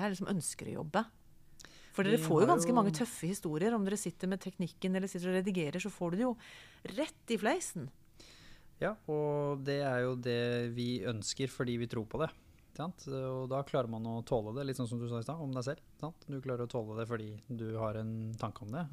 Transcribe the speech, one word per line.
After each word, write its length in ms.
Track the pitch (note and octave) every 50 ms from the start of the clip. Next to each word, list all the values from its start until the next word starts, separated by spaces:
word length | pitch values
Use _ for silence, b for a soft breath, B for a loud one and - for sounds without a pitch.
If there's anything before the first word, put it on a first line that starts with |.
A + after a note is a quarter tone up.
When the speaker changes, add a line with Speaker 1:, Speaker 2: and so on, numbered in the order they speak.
Speaker 1:
her, 80 | F#3+ G#3
eller 80 | F#3 F3+
som 80 | G3 - G#3
ønsker 320 | E3+ - - - - -
å 80 | A2 - -
jobbe. 220 | D#3+ D3+ - G3+ A#3 - - - - - - - - - - - B B B B B B -
For 80 | - F#3+
dere 120 | G3 A#3 -
Speaker 2:
Vi 40 | D#3
Speaker 1:
får 160 | - - D#3
jo 40 | G3+
Speaker 2:
har 60 | D4 F4
Speaker 1:
ganske 120 | - - A#3+
Speaker 2:
jo 40 | B3
Speaker 1:
mange 180 | A#3 G3+ G3+ D#3
tøffe 320 | D#3 A#3+ - - - D#3+ E3+
historier. 440 | G3+ - - E3 D3+ D#3 F#3 A3+ A#3
Om 100 | G#3+ G3
dere 120 | G3 G#3 G3
sitter 300 | - F3 - - F#3+ F#3
med 120 | G3 F#3
teknikken 540 | - F#3 - - F3 E3 - - - F#3 F#3
eller 100 | F#3+ F#3+ G3
sitter 220 | - F3 F3 F#3
og 80 | F#3 F#3+
redigerer, 400 | F#3 G#3+ F#3 F3+ D#3 C#3+ - F#3
så 80 | - G3+
får 200 | F#3 - F3+ E3+
du 60 | F3 G3+
det 80 | B3+
jo 100 | B3+ A#3 B B B B B B B B B B - F#3 A#3
rett 320 | D#4 - - - - -
i 60 | A#3 F3+
fleisen. 500 | G3 A3+ D#4+ F#4 - - - F3 B2+ C3+ - - - - B B B B B B B B B B B B - -
Speaker 2:
Ja, 140 | C#3+ F#3+ A3 - - -
og 540 | D3+ D3+ D3 D3 D3 D3 C#3+ C#3+ C#3+ C3+ C3+
det 160 | C#3 C#3 C#3+
er 200 | C#3+ C3+ B2+ B2
jo 120 | B2 B2+ C3
det 560 | B2+ A#2+ B2 A#2+ A#2+ A#2+ A#2+ A#2+ A#2+ A#2+ A#2+ A#2+
vi 260 | A#2+ A#2+ A#2+ B2 G#2+ F#2
ønsker 460 | B2 A2+ G#2+ G2+ - - - C3+ B2
fordi 280 | - - C3 B2 A#2+ A#2
vi 80 | A#2+
tror 200 | A#2 - A2+ G#2
på 120 | - - B2+
det. 80 | D#3+ D#3+ b b b b b b - - -
Sant? 320 | - D3+ F#3 - - - C3+
Og 400 | C3+ C3 C3 C3 C3 C3 C3 B2+
da 120 | C3+ C#3
klarer 280 | C#3 - - C#3 A#2+ A2+
man 160 | A2+ A2+ A2+
å 160 | A2+ A2+ A#2 A2+
tåle 300 | - C3+ A2+ G#2 G#2+ A2+
det, 80 | C#3 C#3+
litt 120 | C3+ B2+ -
sånn 100 | B2 G#2+
som 100 | A#2+ A#2
du 100 | A#2+ A#2
sa 80 | A#2+ A#2
i 40 |
stad, 180 | A2+ - D#3 E3
om 80 | D#3 C3+
deg 140 | C3 B2+ A#2+
selv. 160 | C#3 D3 - - - - -
Sant? 240 | D3+ D#3 - - -
Du 120 | - C#3+ C3+
klarer 240 | C3 C3 B2 A#2+ A#2+
å 60 | A#2
tåle 260 | - B2 G#2+ G#2+ G#2+
det 120 | A2 A2+ A2+
fordi 340 | A#2+ A2 G#2+ G#2+ A2 G#2+ - -
du 260 | A#2+ A2+ A2+ A2 A2
har 180 | A2 A2 G#2+ G#2+
en 360 | A2 A2 A2 A2+ A2+ A2 A2 A2+ -
tanke 240 | A#2+ G#2+ - -
om 80 | G#2 G2+
det, 160 | A#2+ E3+ F3 C#3